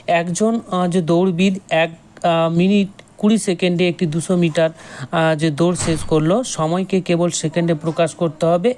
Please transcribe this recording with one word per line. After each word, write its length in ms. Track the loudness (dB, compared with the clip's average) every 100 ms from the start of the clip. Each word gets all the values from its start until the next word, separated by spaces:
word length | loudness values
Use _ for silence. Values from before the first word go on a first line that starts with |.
| -2
একজন, 540 | -2 0 0 0 0 -2
আহ, 180 | -2 0
যে 140 | 0
দৌড়বিদ 560 | 2 2 2 2 0 0 -2
এক, 200 | -2 -2 -4 -20 -4
আহ, 280 | 0 2 2
মিনিট 380 | 2 2 2 0 -6 -20 -2
কুড়ি 200 | 0 2
সেকেন্ডে 500 | 0 -2 0 0 0
একটি 180 | 0 -2
দুশো 300 | -2 0 0
মিটার, 340 | 2 2 0 -2 -18 -16 -6
আহ, 240 | 0 0 0
যে 140 | -2
দৌড় 260 | 0 0 0
শেষ 240 | -2 -2
করলো, 440 | 0 0 2 0
সময়কে 560 | -2 -4 -2 -2 -2 -4
কেবল 300 | 0 0 0
সেকেন্ডে 440 | -2 -4 -2 0
প্রকাশ 400 | -2 -2 -2 -2
করতে 320 | -2 -4 0 0
হবে, 280 | 2 0